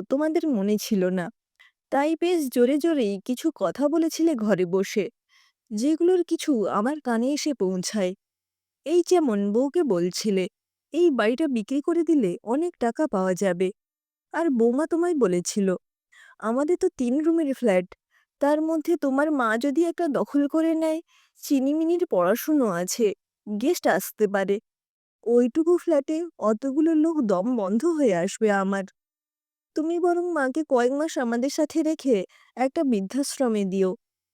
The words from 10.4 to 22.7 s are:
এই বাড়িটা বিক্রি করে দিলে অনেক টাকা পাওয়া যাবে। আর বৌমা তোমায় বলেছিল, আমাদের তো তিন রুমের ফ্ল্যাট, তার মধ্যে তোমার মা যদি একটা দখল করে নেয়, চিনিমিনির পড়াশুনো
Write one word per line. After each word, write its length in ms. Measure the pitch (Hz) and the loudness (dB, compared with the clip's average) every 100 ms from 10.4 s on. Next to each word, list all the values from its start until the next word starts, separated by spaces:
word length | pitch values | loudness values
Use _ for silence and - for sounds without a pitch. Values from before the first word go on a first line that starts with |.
| 180 - _ _ _ | -2 -8 _ _ _
এই 140 | 294 349 | 0 2
বাড়িটা 360 | 247 214 254 320 | 4 2 0 0
বিক্রি 320 | 233 202 269 | -2 -2 -2
করে 220 | 311 339 | 0 0
দিলে 280 | 330 302 190 175 | 2 2 2 -2
অনেক 300 | 208 269 349 - | -4 -2 -2 -2
টাকা 220 | 233 233 311 | -2 0 -2
পাওয়া 260 | 196 185 | 0 0
যাবে। 340 | 185 196 175 185 - _ _ _ _ _ | 0 0 0 -2 -4 _ _ _ _ _
আর 120 | - 339 | -4 0
বৌমা 340 | 240 233 254 320 | 2 2 2 0
তোমায় 300 | 330 349 311 | 0 0 2
বলেছিল, 520 | 202 180 170 214 190 180 _ _ _ - - - | 2 0 -2 -2 0 -2 _ _ _ -20 -20 -10
আমাদের 380 | 214 247 311 359 | -4 -2 0 0
তো 120 | 370 - | -2 -2
তিন 180 | 240 277 | -2 0
রুমের 300 | 311 330 285 | 2 0 0
ফ্ল্যাট, 340 | 247 233 185 180 - _ _ _ _ | 0 0 2 0 -8 _ _ _ _
তার 180 | 277 302 | 0 2
মধ্যে 300 | 320 320 320 339 | 0 -2 0 0
তোমার 320 | 277 269 311 | 0 0 2
মা 180 | 285 233 226 | 0 0 0
যদি 260 | 285 277 | 0 0
একটা 220 | 339 330 339 | 0 0 -2
দখল 340 | 226 208 285 285 | -2 0 0 0
করে 240 | 320 320 | 0 0
নেয়, 260 | 320 320 320 - _ _ _ | 0 0 -2 -6 _ _ _
চিনিমিনির 640 | - 277 269 302 320 339 359 | -2 0 2 0 0 0 0
পড়াশুনো 600 | 190 175 233 - 302 226 | 2 2 0 0 0 2